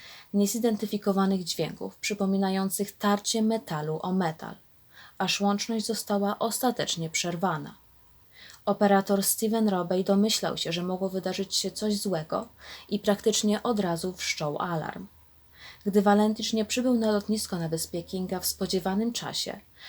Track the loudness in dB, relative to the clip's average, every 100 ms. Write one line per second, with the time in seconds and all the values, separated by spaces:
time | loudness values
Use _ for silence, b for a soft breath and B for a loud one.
0 | B B B 2 2 2 0 0 -2 -2
1 | 0 2 2 2 -2 -4 -4 -6 -12 -8
2 | -6 -2 0 2 2 0 -2 -2 -4 0
3 | 2 2 0 0 0 0 -2 -4 -4 -4
4 | -2 0 0 -4 -12 -14 _ _ _ B
5 | B -4 -2 2 2 2 -2 -2 -2 -4
6 | -2 0 0 0 -2 0 0 0 -2 -4
7 | -4 -4 -4 0 0 0 -6 -16 _ _
8 | _ _ _ B B B -2 4 6 6
9 | 4 2 2 0 0 2 2 2 2 0
10 | 4 4 4 2 -2 -4 -4 -2 -4 -4
11 | -4 -4 -4 -4 -4 -4 -4 -4 -2 -2
12 | -2 -4 -2 -4 -6 -14 B B B -2
13 | 2 2 2 2 2 2 0 0 0 0
14 | -4 -6 -6 -4 -4 -2 -2 -2 -4 -8
15 | -14 -20 _ _ _ B B B 2 4
16 | 6 6 4 0 -2 -2 0 0 2 4
17 | 4 2 0 -2 -2 -2 -2 -2 -4 -6
18 | -6 -6 -4 -2 -4 -4 -2 0 0 0
19 | 0 -2 -6 -6 -6 -8 -14 B